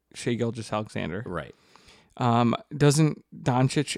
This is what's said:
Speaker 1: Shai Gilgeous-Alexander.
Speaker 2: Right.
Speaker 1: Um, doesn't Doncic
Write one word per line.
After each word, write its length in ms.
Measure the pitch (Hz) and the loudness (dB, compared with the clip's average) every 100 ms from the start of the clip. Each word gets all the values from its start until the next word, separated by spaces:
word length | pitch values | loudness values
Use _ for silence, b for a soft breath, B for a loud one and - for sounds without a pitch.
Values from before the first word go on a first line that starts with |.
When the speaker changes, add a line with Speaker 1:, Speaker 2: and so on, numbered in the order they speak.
| _ | _
Speaker 1:
Shai 200 | - 127 | -8 -4
Gilgeous-Alexander. 880 | 117 117 117 104 107 110 107 87 92 104 | -2 -2 -4 -6 -6 -4 -6 -6 -6 -6
Speaker 2:
Right. 280 | 85 67 - b b b b b - | -8 -8 -14 b b b b b -4
Speaker 1:
Um, 360 | 123 117 120 - - 143 | 0 2 2 0 -4 2
doesn't 480 | 147 143 151 - - | 4 6 4 0 -12
Doncic 600 | - - 123 131 156 139 | -8 0 2 2 0 -4